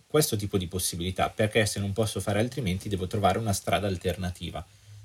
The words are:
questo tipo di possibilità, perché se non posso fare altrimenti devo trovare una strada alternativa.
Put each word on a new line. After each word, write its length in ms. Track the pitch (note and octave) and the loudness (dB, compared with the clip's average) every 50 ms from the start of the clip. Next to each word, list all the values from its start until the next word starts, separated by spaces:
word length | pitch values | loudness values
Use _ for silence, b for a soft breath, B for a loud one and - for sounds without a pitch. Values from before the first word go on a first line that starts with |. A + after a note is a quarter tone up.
| _ | _
questo 280 | _ - D3+ D3+ - A#2 | _ 2 4 4 4 2
tipo 200 | G2+ G2 F#2+ - | -2 -2 0 0
di 100 | G2 F2+ | 0 -2
possibilità, 600 | E2+ - F#2 - - - E2+ F2 F#2 F#2 - E2 - | 0 -4 -4 -2 -2 -2 -2 -2 -2 0 0 0 0
perché 360 | - - A2 G#2+ - A#2 G#2+ | 2 0 0 2 4 4 2
se 140 | G2+ - G#2 | 2 2 -2
non 140 | G2+ G2 G2 | -2 -2 0
posso 260 | A2+ A2 G2+ - G2+ | 0 0 0 0 -2
fare 200 | F#2+ G#2+ G2 G2+ | -2 0 2 2
altrimenti 500 | A#2 B2 - D3 B2+ F2+ F2+ F#2+ - G#2+ | 0 0 -2 -2 -2 0 -2 -2 -2 -2
devo 160 | G2+ F2 F#2 | -2 -2 -2
trovare 320 | E2+ - G#2+ G2 F2+ G2 | -2 -2 2 2 4 2
una 160 | A2 A#2 G#2+ F#2+ | 2 2 0 0
strada 340 | - - - G2 F#2+ G2+ | 0 0 0 0 0 2
alternativa. 800 | G2+ F#2+ F2 - F#2 E2+ - F#2 F2+ F2 - F2 E2 D#2 D2+ - b b b b b b b | 0 -2 0 -2 -2 -2 -2 -4 -6 -6 -6 -8 -8 -8 -8 -10 b b b b b b b